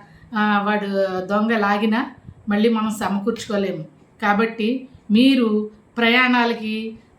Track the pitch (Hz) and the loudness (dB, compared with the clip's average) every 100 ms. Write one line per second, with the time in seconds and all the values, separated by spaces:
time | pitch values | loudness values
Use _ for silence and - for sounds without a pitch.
0 | - - - 214 214 208 202 208 202 196 | -12 -20 -8 -2 0 2 0 -2 -2 -2
1 | 190 185 185 202 220 233 202 208 220 220 | -2 -2 -2 0 0 0 0 0 0 0
2 | 269 - - - - 208 226 226 220 214 | -2 -8 -20 -12 -4 0 2 2 -2 -4
3 | 190 202 233 226 - 202 190 170 156 - | -4 -2 -2 -4 -4 -4 -2 -6 -10 -18
4 | _ _ 214 202 226 - 214 262 - - | _ _ 0 0 0 -2 -2 -4 -6 -16
5 | - 214 262 269 226 214 214 - _ - | 0 4 6 4 2 0 -2 -10 _ -2
6 | 226 240 254 247 233 226 220 220 220 220 | 2 4 4 2 2 -2 -6 -6 -8 -12
7 | - | -20